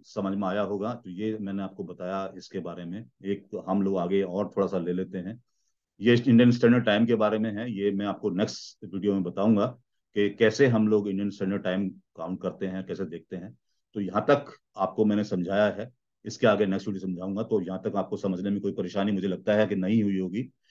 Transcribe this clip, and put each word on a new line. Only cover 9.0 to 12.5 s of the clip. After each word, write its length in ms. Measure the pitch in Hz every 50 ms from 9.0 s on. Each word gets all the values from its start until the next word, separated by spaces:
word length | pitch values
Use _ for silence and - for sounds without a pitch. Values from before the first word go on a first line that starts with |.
| 85 104 101
में 100 | 98 90
बताऊंगा 440 | 87 - 98 98 110 110 98 104 127 - - _ _ _ _ _ _ _
कि 160 | 104 104 101
कैसे 360 | 101 - 117 107 107 - 139
हम 220 | 131 117 110 107 107
लोग 200 | 107 107 98 104
इंडियन 220 | 95 98 101 101
स्टैंडर्ड 320 | 98 - 101 95 98 98 -
टाइम 280 | 92 92 98 101 92
काउंट 520 | - - _ _ _ - 80 80 92 92 -
करते 240 | 92